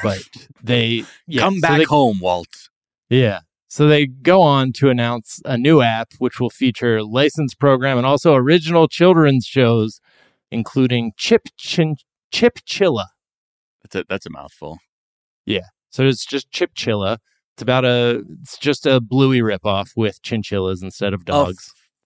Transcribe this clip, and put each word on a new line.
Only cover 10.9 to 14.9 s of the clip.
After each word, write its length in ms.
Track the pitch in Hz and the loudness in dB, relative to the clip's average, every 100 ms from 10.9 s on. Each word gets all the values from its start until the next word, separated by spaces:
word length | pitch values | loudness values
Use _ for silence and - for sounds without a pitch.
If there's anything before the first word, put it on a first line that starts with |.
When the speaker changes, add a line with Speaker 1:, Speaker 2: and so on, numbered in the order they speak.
| 120 117 - | 0 -4 -6
Speaker 1:
Chip 320 | - 226 - - | 0 0 -2 -18
Chin-, 400 | - - 156 151 _ _ - | -8 -2 -2 -4 _ _ -10
Chipchilla. 720 | - 240 - - - 185 113 92 _ _ _ _ _ _ _ | -2 -2 -2 -12 -2 -2 -2 -8 _ _ _ _ _ _ _
Speaker 2:
That's 140 | - 95 | -12 -10
a, 80 | - | -8
that's 180 | 95 - | -10 -10
a 40 | |
mouthful. 480 | 69 71 - 73 82 _ | -18 -20 -18 -18 -18 _